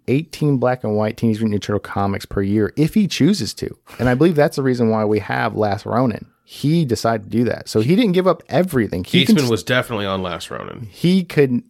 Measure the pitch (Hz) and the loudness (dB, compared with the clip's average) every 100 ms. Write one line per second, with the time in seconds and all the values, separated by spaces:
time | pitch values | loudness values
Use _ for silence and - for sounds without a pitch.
0 | - 131 165 - 151 135 123 127 110 104 | -2 -2 -2 -4 0 2 0 -2 -2 -2
1 | 107 110 117 107 110 104 - 104 - - | -2 0 0 0 0 -2 -2 -4 -2 -2
2 | 98 95 - - 98 107 98 - 156 220 | -2 -2 -4 -4 0 2 0 0 0 2
3 | 196 - 139 202 104 - - - _ - | 0 2 2 2 -4 -8 -10 -10 _ -2
4 | 123 127 165 151 151 156 135 123 113 110 | 0 4 4 4 2 2 -2 2 2 2
5 | 107 107 101 127 120 104 104 101 107 110 | 2 0 0 -4 -2 0 0 -2 -2 0
6 | 127 - - _ _ - 139 170 151 110 | 0 -2 -10 _ _ -4 0 2 2 0
7 | 113 113 98 113 120 - - 110 113 190 | 0 -2 -2 0 0 -2 -2 0 2 4
8 | 240 180 180 165 - 139 185 135 101 90 | 4 2 2 0 -2 -2 0 0 0 -2
9 | 90 123 135 208 127 110 - 127 123 113 | 0 2 4 4 4 0 0 -2 -2 -4
10 | 101 95 92 85 - 58 50 50 110 - | -4 -4 -4 -8 -10 -12 -12 -14 -16 -2
11 | 165 185 180 - 139 120 | 2 2 0 -2 0 -2